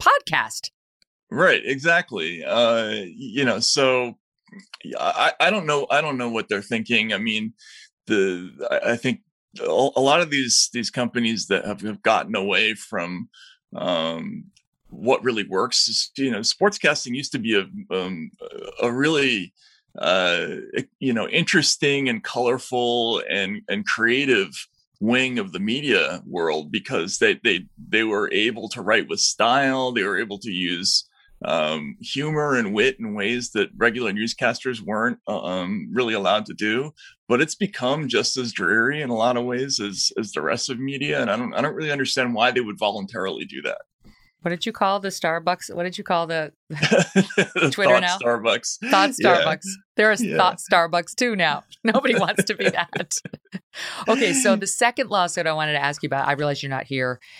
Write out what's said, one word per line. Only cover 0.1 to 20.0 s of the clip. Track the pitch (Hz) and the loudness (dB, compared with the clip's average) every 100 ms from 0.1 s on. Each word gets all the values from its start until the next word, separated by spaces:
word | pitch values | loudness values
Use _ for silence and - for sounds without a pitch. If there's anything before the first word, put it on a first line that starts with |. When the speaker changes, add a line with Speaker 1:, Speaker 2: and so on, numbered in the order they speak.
| 554 - 156 110 - - _ _ _ _ _ - | 4 2 -2 -2 -6 -12 _ _ _ _ _ -6
Speaker 2:
Right, | 139 180 117 | 4 6 4
exactly. | - 139 160 170 175 104 80 85 | 2 -2 2 2 2 -4 -4 -4
Uh, | 71 110 117 117 110 | 0 4 4 4 0
y-, | 107 92 - | -4 -8 -12
you | 135 110 131 | -6 0 0
know, | 104 | 2
so, | 120 147 135 127 120 - _ _ _ - - - | 2 4 4 2 0 -8 _ _ _ -20 -20 -18
yeah, | - 58 | -10 -4
I, | 90 160 151 - | -2 2 0 2
I | 165 | 2
don't | 208 156 | 2 0
know. | 147 135 | 0 2
I | 139 | 0
don't | 156 131 | 0 -2
know | 120 | -2
what | 113 104 | -4 -2
they're | 101 | -4
thinking. | - 113 110 117 110 | -2 -4 0 0 2
I | 101 | -2
mean, | 110 110 110 - - - - _ - | -2 -2 -4 -10 -20 -20 -20 _ 0
the, | 107 95 90 90 67 - | 2 2 0 -8 -8 -2
I, | - - | 0 0
I | 117 | 0
think | 131 117 _ _ _ - | -2 -4 _ _ _ -8
a, | 120 | 0
a | 85 135 127 | 2 2 2
lot | 135 156 | 4 4
of | 165 | 2
these, | 143 127 - - | 0 2 2 2
these | 120 107 | -2 -4
companies | - 120 123 113 110 78 | -2 -2 0 0 0 0
that | 95 101 | 0 0
have, | 101 | -6
have | 107 101 | -8 -2
gotten | 110 104 73 107 | 2 2 0 -2
away | 98 95 110 | 0 2 2
from, | 107 - 101 85 87 - - - _ _ - | -2 -6 -6 -6 -8 -12 -16 -20 _ _ -6
um, | - 82 82 82 80 - - _ _ _ _ | -2 -2 -2 -4 -8 -12 -14 _ _ _ _
what | - 113 131 | -4 0 2
really | 117 113 98 | 2 -2 -2
works | 92 123 - 117 | -2 0 2 0
is, | 110 - - | 0 -4 -2
you | 135 | -2
know, | 107 | 0
sportscasting | 110 - 202 202 147 147 127 123 | -2 2 0 2 0 0 -4 -6
used | 139 | -6
to | 135 | -4
be | 113 104 | 0 0
a, | 95 101 - 92 | 0 -8 -6 -4
um, | 92 87 78 - - - - - | -4 -6 -10 -14 -16 -14 -12 -4
a | 120 | -2
really | 123 147 156 135 110 87 _ _ _ _ | 0 2 2 2 0 -4 _ _ _ _
uh, | - | -4